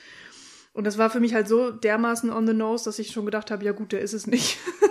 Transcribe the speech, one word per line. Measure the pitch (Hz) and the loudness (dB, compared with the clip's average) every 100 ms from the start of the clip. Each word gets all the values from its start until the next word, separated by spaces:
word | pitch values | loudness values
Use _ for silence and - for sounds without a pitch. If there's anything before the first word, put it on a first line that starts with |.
| - - - - - - _ | -20 -20 -20 -20 -20 -20 _
Und | - 208 | -6 -2
das | 208 | 2
war | 220 | 2
für | 240 | 4
mich | 233 | 2
halt | 226 202 | 2 2
so | 226 247 | 2 2
dermaßen | 220 214 220 233 233 226 | 0 0 2 0 0 -2
on | 226 220 | 0 2
the | |
nose, | 220 220 233 | 2 0 -2
dass | 220 208 | -4 -6
ich | 214 | -6
schon | 226 | -6
gedacht | 208 214 214 | -4 -4 -4
habe, | 202 | -4
"Ja | 202 | -4
gut, | 202 208 | -4 -4
der | 202 | -4
ist | 202 | -4
es | 214 214 | -6 -2
nicht." | 247 - - | 0 0 -4
<laughs> | - - 415 | -8 2 4